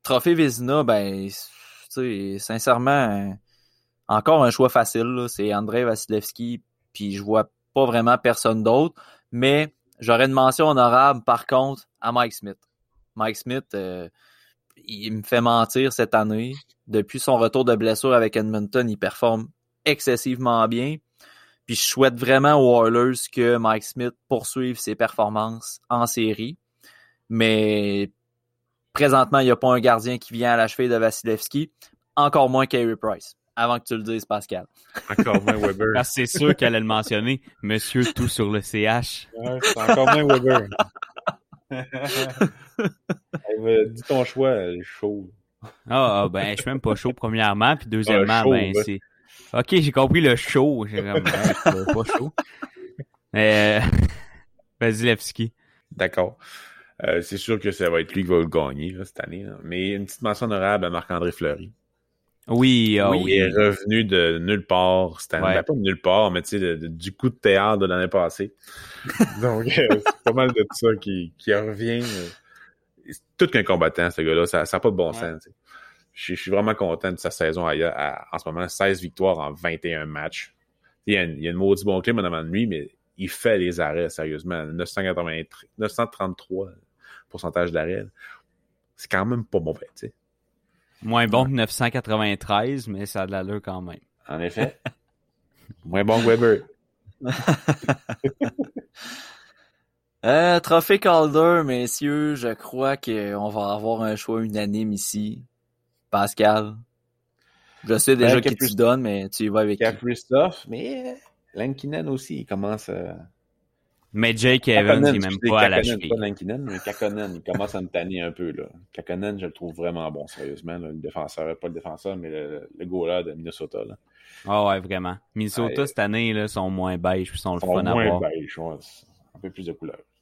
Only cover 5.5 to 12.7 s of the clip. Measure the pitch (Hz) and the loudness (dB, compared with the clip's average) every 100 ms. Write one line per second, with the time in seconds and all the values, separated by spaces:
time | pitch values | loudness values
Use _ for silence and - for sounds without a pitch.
5.5 | 104 107 117 120 110 - 107 - - 120 | -2 -2 0 0 -2 -2 -4 -4 -8 -8
6.5 | 120 - _ _ - 101 98 101 110 107 | -8 -12 _ _ -10 -6 -4 0 0 0
7.5 | _ _ 139 131 117 113 123 123 113 113 | _ _ 0 2 4 4 4 2 2 0
8.5 | 110 110 123 165 - - _ _ 120 131 | 2 4 4 2 -2 -20 _ _ 0 2
9.5 | 143 151 _ _ - 117 117 135 135 131 | 2 0 _ _ -6 2 4 4 4 4
10.5 | 127 156 135 120 123 139 127 110 120 - | 6 4 6 6 8 6 4 2 0 2
11.5 | 131 135 135 - _ 113 123 117 - 101 | 2 2 -2 -12 _ -4 0 0 -4 -14
12.5 | 92 _ | -16 _